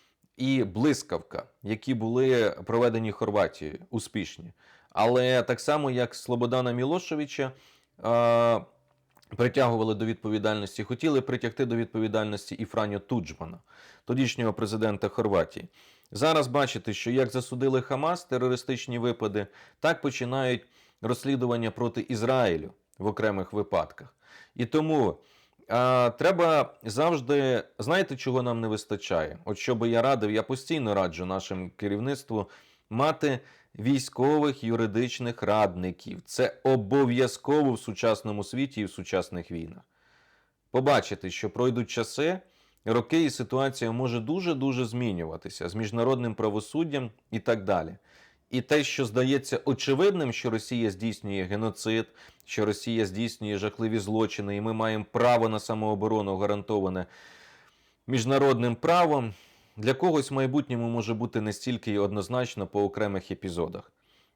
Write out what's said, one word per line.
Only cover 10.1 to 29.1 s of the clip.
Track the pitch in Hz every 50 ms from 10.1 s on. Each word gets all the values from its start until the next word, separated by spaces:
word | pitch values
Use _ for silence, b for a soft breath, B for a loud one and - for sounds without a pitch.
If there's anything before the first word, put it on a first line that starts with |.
| 107 - - 107 107 107 98 110 107 107 101 95 - - 107
хотіли | - 123 - - 160 147 131
притягти | 127 - 123 120 - 117 - - 135
до | 120 117
відповідальності | 117 117 - - 110 110 110 101 110 107 107 104 101 - - -
і | - 113
Франьо | - - 113 107 104 104 101
Туджмана, | - - 131 117 85 - - - 82 82 - - _ B B B B B B B B
тодішнього | - 120 131 135 117 - - 117 110 101
президента | - 113 101 110 107 113 110 104 95 - 101
Хорватії. | - - 110 104 98 87 80 - - - 85 - b b b b b b b b
Зараз | - 104 135 160 160 156 139
бачите, | 123 123 143 139 123 - 110 - 113 101
що | - - 117
як | 123 131 131 117
засудили | - 127 123 - 127 123 135 135 131 131 123
Хамас, | - 139 131 151 160 180 170 -
терористичні | - 131 123 127 127 127 123 - - 131 120 - - 120 120
випади, | 117 139 - - 113 104 98 107 101 - B B B B B B
так | - 156 165 -
починають | - 143 131 - 127 120 127 135 131 127 123 - - _ b b b b b b -
розслідування | 113 120 - - 135 139 123 123 120 120 117 113 110
проти | - - 123 117 - 120
Ізраїлю | - - 127 107 113 120 131 131 120 98 85 78 76 - - _ _ _ _ -
в | 95
окремих | 107 101 - 107 107 101 98 90 - -
випадках. | 104 101 - 101 85 80 - - - - 120 _ _ B B B B B B B
І | - 120
тому, | 113 - 156 156 156 156 147 117 92 73 - b b b b b b b b _ -
а, | 107 120 127 127 127 127 123 120 117 -
треба | 139 175 190 170 170 165 160 147 120 - - - -
завжди, | 113 101 123 156 170 170 147 123 120 143 143 135 131 123 110 - - _ -
знаєте, | 107 123 165 190 185 - 139
чого | 127 - 135 123 127 123
нам | 123 117 113
не | 113 110
вистачає? | 110 107 - - 107 98 - -